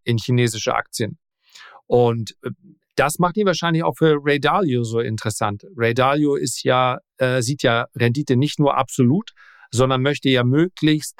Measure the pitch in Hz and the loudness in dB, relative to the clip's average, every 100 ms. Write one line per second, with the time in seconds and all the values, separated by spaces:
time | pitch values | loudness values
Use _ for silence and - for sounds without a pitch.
0 | - 117 - 123 120 110 123 117 - - | -4 -2 0 0 0 -2 -4 -4 -4 -6
1 | 107 - _ _ _ - - - - 123 | -8 -8 _ _ _ -20 -20 -20 0 2
2 | 120 117 110 - 123 - - _ _ - | 2 0 -6 -12 -14 -14 -18 _ _ -2
3 | 139 - 175 208 202 165 170 160 165 143 | 0 0 -2 0 0 0 0 0 -2 0
4 | 160 147 143 143 147 180 175 123 113 113 | 2 2 0 0 2 0 0 -2 -2 -4
5 | 117 110 107 - 107 104 - - 117 117 | -4 -4 -6 -4 -4 -6 -12 -2 0 2
6 | 127 147 147 139 143 - 131 127 127 127 | 2 2 0 0 -4 -4 0 2 2 -2
7 | - - 127 127 117 147 131 117 127 - | -10 -4 0 0 -2 0 2 2 -2 0
8 | 117 131 151 123 147 - 143 131 131 - | 0 0 0 0 0 0 0 0 -2 2
9 | 123 175 - - - - - 117 131 131 | 2 2 -2 -14 -20 -20 -6 0 2 2
10 | 131 143 143 127 123 143 175 - 156 156 | 0 0 0 2 2 2 0 0 0 0
11 | - | -4